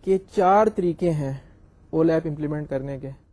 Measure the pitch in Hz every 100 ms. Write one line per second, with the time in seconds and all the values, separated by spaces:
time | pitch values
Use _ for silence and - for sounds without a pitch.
0 | - 190 190 - 180 202 220 214 175 156
1 | 175 156 135 135 - - - _ - 160
2 | 165 160 165 147 147 151 147 135 139 139
3 | 135 135 _